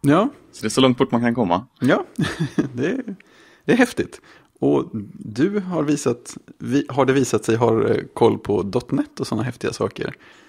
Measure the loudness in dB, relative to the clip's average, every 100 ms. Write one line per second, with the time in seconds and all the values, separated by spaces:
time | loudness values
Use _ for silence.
0 | 2 4 2 -4 _ -8 -2 2 4 4
1 | 0 0 0 0 0 0 -4 _ 0 0
2 | 0 -4 -4 -2 -4 -2 -4 -4 -4 -4
3 | -8 -14 _ _ _ _ 0 2 2 0
4 | -6 -10 -20 -20 _ _ 0 0 -2 -8
5 | -10 -14 -10 -2 0 0 -4 -2 -2 0
6 | 0 -4 -8 -18 -20 -12 -2 -2 0 2
7 | 4 4 2 0 0 2 4 4 2 0
8 | -2 2 2 4 0 -2 0 -4 -2 -2
9 | -4 -6 -6 -4 -4 -4 -6 -2 -4 -4
10 | -8 -10 -20 -20